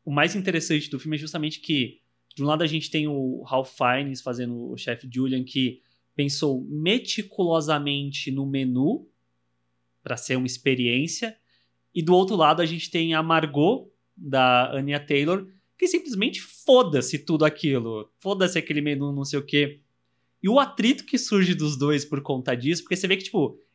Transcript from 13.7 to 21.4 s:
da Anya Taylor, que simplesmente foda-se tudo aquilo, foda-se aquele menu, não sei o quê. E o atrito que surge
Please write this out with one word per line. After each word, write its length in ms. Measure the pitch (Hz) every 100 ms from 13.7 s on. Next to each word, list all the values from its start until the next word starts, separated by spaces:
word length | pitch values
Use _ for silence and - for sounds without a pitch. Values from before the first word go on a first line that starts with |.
| 262 - _ _ -
da 560 | 156 131 127 123 127
Anya 280 | 139 139 143
Taylor, 480 | 147 143 147 190 190 - _ -
que 100 | 359
simplesmente 540 | 359 330 202 240 -
foda-se 760 | - - - 254 220 143 123 151
tudo 260 | - 160 151
aquilo, 640 | 151 151 135 113 110 107 _
foda-se 380 | 190 202 185 185
aquele 240 | 156 151
menu, 300 | 147 143 143
não 120 | 139
sei 140 | 139 143
o 80 | 139
quê. 340 | 147 143 147 _ _ _ _ _ _
E 80 | 185
o 100 | 254
atrito 460 | 277 - 220 - -
que 120 | 262
surge 360 | - 202